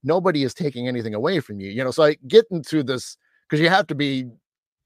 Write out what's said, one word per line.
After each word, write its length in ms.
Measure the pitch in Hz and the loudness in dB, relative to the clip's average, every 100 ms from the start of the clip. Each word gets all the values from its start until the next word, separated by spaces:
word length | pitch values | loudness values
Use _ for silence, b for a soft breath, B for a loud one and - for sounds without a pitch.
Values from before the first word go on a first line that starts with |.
nobody 400 | 131 170 185 151 | 0 0 2 0
is 100 | 131 | -2
taking 320 | - 151 127 120 | -2 -6 -4 -4
anything 260 | 123 113 | -4 -4
away 260 | 107 139 185 | -4 -2 -2
from 200 | - 101 | -4 -10
you." 100 | 98 | -10
You 120 | 107 | -6
know, 60 | 131 | -2
so 100 | 123 | 4
I 120 | 151 156 131 | 4 4 4
get 180 | 208 - | 4 4
into 320 | 175 - 156 | -2 -2 -2
this, 340 | 131 127 - - _ _ _ | -2 -4 -6 -18 _ _ _
'cause 100 | 151 | 0
you 100 | 165 | 2
have 160 | 190 190 | 2 0
to 60 | |
be 320 | 143 143 135 127 117 _ _ _ _ | -4 -2 -4 -6 -14 _ _ _ _